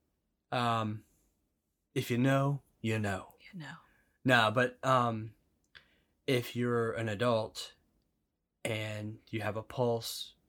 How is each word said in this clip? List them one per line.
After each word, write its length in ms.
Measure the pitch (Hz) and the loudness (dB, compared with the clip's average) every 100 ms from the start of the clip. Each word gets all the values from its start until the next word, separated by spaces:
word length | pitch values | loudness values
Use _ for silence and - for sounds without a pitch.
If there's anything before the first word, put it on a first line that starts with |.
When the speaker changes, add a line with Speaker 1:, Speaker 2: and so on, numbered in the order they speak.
| _ _ _ _ - | _ _ _ _ -6
Speaker 1:
Um, 480 | 127 120 113 107 107 - _ _ _ _ _ _ _ _ | -2 0 0 -2 -6 -12 _ _ _ _ _ _ _ _
if 160 | 135 - | -4 -2
you 80 | 120 | 2
know, 440 | 131 135 139 139 _ _ | 2 2 2 -2 _ _
you 160 | 113 110 | -2 -2
know. 360 | 101 95 - - - | -2 -4 -8 -20 -18
Speaker 2:
You 60 | 180 | -14
know. 60 | 147 - _ _ _ _ | -14 -16 _ _ _ _
Speaker 1:
Nah, 280 | 127 123 107 | 4 6 6
but, 260 | 113 123 - 131 | 4 0 0 2
um, 460 | 127 120 113 113 - _ _ _ - _ _ _ _ - | 4 2 -2 -8 -14 _ _ _ -20 _ _ _ _ -2
if 300 | 123 120 120 | -2 -2 -2
you're 380 | 120 120 113 | 0 0 0
an 160 | 113 113 | -2 -4
adult 640 | 98 123 113 110 - - - _ _ _ _ _ _ _ _ | 0 2 2 0 -8 -14 -16 _ _ _ _ _ _ _ _
and 540 | 120 110 110 107 107 110 - | -6 -4 -4 -6 -8 -10 -8
you 120 | 110 | -4
have 160 | 107 107 | -4 -4
a 60 | |
pulse, 720 | - - 120 117 - - - - | -6 0 0 0 -4 -10 -12 -18